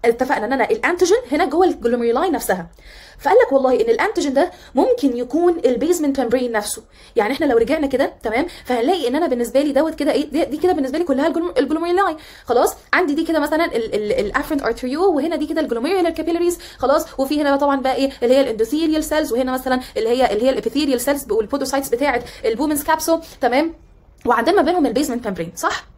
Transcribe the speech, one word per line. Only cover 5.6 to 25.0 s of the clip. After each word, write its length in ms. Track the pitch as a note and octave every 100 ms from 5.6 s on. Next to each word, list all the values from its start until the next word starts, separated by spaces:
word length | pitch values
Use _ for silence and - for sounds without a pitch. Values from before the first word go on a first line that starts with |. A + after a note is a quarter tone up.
| B3+
البيزمنت 540 | B3 D4 E4+ D4 C#4
ممبرين 320 | A#3 B3 B3
نفسه. 320 | A3+ G#3 - - - - -
يعني 180 | G4+
احنا 120 | C4 D4+
لو 120 | A#3
رجعنا 300 | A#3 D#4+ D4
كده، 260 | B3+ C#4+ -
تمام، 220 | A#3 A3+ E4+ - -
فهنلاقي 420 | B3 B3 F#4 B3+
ان 80 | C4+
انا 120 | E4+
بالنسبه 340 | B3 A#3 B3+
لي 100 | D4
دوت 240 | C4 D#4+ D#4
كده 160 | C#4+
ايه، 140 | - C#4+
دي، 160 | C#4+ E4
دي 120 | D4
كده 160 | F4+
بالنسبه 240 | E4 C4 D4
لي 60 |
كلها 240 | F4 B3+ D#4
الجلوم-، 260 | D#4+ F4 C5
الجلوميرولاي. 600 | - D#4+ E4+ F4 G4 D#4 - - -
خلاص، 300 | A#3+ F4 - -
عندي 200 | C4+ F4
دي 100 | D4 D#4+
كده 140 | D#4+
مثلًا 260 | D4 D#4 E4+
ال-، 300 | A3+ A3+ G#3
ال-، 240 | G#3 -
الافرنت 440 | G3+ C4 C#4+ D4
arteriole، 520 | - A#3 B3+ C#4+ G4 D#4
وهنا 200 | D#4 D#4+
دي 100 | D4+
كده 140 | D#4+
الجلوميرولار 500 | D#4 A#3 C4+ G4 E4+
capillaries. 480 | E4 D#4 E4+ F4 F4 - -
خلاص، 280 | C4 D4+ D#4+ -
وفي 240 | C4+ D4
هنا 80 | C#4+
بقى 100 | C#4
طبعًا 220 | C#4+ C#4
بقى 140 | C4 B3+
ايه 140 | C4+ -
اللي 120 | A#3+ C4
هي 60 |
الاندوثيليال 640 | C4+ A3 A3+ D4+ D#4+ D#4
cells، 300 | D#4 D#4 D4+
وهنا 180 | A3+ C4
مثلًا 280 | B3+ C4 B3+ B3+ -
اللي 120 | A3
هي، 240 | B3 B3+
اللي 120 | G#3 B3+
هي 40 |
الابيثيليال 520 | B3+ A3+ C#4 D4 B3
cells 300 | B3 C#4 -
والبودوسايتس 580 | G#3+ G#3+ C#4 C4+ C#4 C#4
بتاعه 340 | A#3 C#4+ A#3+ A#3+ - A3+
البومنز 380 | A3+ D4+ D4
capsule، 360 | D#4 D#4+ E4 E4 E4 -
تمام؟ 320 | B3 B3 E4 E4 - - _ _ A#3+
وعندنا 300 | A#3 C4 G4
ما 60 |
بينهم 240 | D4+ F4+ C4+
البيزمنت 420 | A3+